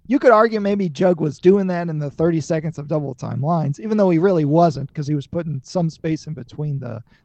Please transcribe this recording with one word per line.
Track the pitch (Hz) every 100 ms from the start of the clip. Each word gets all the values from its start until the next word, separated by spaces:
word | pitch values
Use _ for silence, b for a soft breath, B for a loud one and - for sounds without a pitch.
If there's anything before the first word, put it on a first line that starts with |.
| -
you | 277
could | 285
argue | 214 226 214
maybe | 202 202 185
Jug | 131 190 170
was | 156 -
doing | 175 202 190
that | 175 175
in | 151
the | 147
thirty | - 165 165
seconds | - 160 156 151
of | 147
double | 156 139
time | 131 113 117
lines, | 143 170 143 147
even | 220 214
though | 190
he | 160
really | 196 175 143
wasn't, | 160 170 131 135
'cause | - 143
he |
was | 147 135
putting | 170 165 139
some | - 185 165
space | - 165 156 156
in |
between | 156 123 - 151 139
the, | 120 113 - b